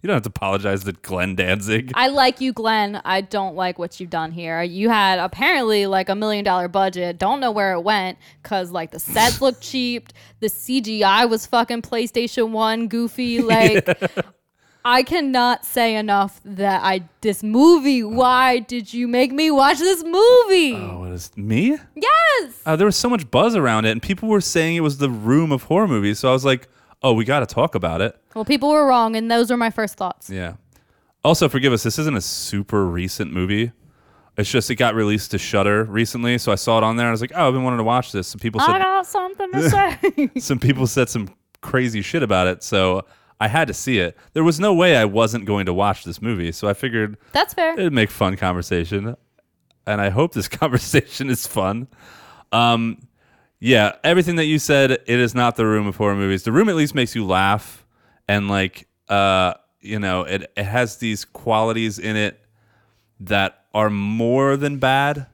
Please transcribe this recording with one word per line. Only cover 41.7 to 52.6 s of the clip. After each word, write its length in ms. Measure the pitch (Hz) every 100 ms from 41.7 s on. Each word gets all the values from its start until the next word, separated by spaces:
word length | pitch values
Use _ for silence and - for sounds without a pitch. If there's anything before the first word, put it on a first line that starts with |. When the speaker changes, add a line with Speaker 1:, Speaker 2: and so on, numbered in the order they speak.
| 131 127 110
Speaker 1:
shit 200 | 95 170
about 260 | 123 95 90
it, 140 | 92
so 440 | - 101 92 92 - _ _ _
I 80 | 107
had 180 | 131 151
to 60 |
see 240 | 95 - 120
it. 180 | 87 - _
There 120 | 151
was 140 | 160 156
no 120 | 208
way 220 | 180 180 139
I 80 |
wasn't 400 | 107 101 113 117
going 220 | 98 101 92
to 80 |
watch 300 | 90 101 92
this 180 | - 85
movie, 280 | 110 104 85
so 140 | 82 104
I 40 |
figured 440 | 101 131 113 107 107 _
Speaker 2:
That's 200 | 269 392
fair. 180 | - 330
Speaker 1:
it'd 180 | 330 185
make 180 | 135 107
fun 260 | - 98 95
conversation. 800 | 92 90 85 90 85 101 107 123 _ _ _ _ _ _ -
And 140 | 104
I 80 | 101
hope 220 | 98 170
this 140 | 120 -
<laughs> 120 | -
conversation 680 | 160 123 - 135 - - 135
is 160 | 127 -
fun. 420 | - 95 107 131 - - - - - _
Um, 560 | 113